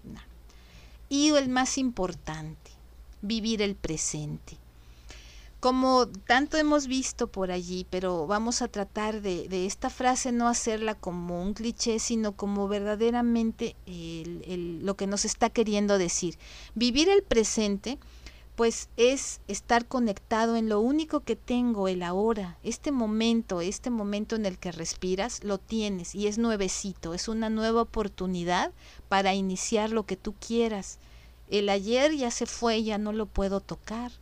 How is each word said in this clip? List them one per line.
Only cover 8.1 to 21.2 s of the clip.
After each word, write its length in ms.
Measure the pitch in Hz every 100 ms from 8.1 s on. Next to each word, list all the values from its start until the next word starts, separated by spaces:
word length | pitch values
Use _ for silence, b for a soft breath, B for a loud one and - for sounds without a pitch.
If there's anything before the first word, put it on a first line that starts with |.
| 175 151
vamos 360 | 208 226 233
a 60 | 233
tratar 520 | 208 196 208 214 220
de, 280 | 202 170 165
de 180 | 185 190
esta 240 | - 254
frase 400 | - 254 254 254
no 180 | 240 240
hacerla 460 | 233 233 220 220
como 480 | 208 185 175 175 175
un 120 | 196
cliché, 440 | 214 226 - 240 220
sino 340 | - 226 214 202
como 320 | 202 202 196
verdaderamente 1080 | 208 208 208 226 240 240 233 226 - 233 - -
el, 580 | 175 165 165 170 170 -
el, 400 | 180 175 165 190
lo 100 | 196
que 100 | 196
nos 180 | 202
está 260 | - - 226
queriendo 480 | - 214 208 202 202
decir. 400 | 170 - 175 - B B B
Vivir 340 | 220 247 247 339
el 140 | 403
presente 760 | 392 233 214 - 208 202 220 285 B B B B B -
pues 320 | 233 233 - -
es 440 | 247 269 - - -
estar 380 | 202 - 233 233
conectado 720 | 262 226 196 - 220 233 233
en 140 | 220
lo 100 | 208
único 400 | 233 302 311 294